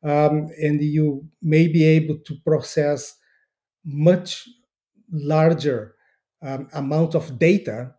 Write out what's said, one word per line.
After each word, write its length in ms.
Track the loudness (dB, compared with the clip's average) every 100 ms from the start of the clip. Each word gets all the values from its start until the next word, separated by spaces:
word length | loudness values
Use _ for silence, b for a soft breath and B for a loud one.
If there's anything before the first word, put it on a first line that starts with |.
um, 460 | 0 2 2 0 -4 -4
and 220 | -2 0
you 460 | 0 0 0 -2 -10 _
may 240 | 0 2 4
be 160 | 4
able 340 | 4 4 2 -6 -8
to 100 | -8
process 720 | -2 -2 -2 -2 -2 -2 -6 -18 _ _ _ _ _ _ -12
much 640 | 0 2 2 0 -14 -16 -20 _ _ _ _ _
larger, 840 | -8 -2 2 4 2 -2 -4 -8 _ _ _ _ _
um, 260 | -12 -12 -10
amount 400 | -8 -4 -2 0
of 240 | 0 -4 0
data 560 | 2 2 0 -10 -12